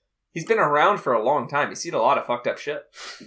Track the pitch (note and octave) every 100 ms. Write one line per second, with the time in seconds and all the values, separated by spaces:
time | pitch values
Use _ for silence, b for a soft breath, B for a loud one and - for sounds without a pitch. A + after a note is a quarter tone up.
0 | _ _ _ E3+ D#3+ A3 D#3 D3 F3 G#3
1 | D3 A#2 A2+ D3 B2 C#3+ C#3 - E3+ D3+
2 | A#2 C3+ - A#2+ - - - D3 - B
3 | B B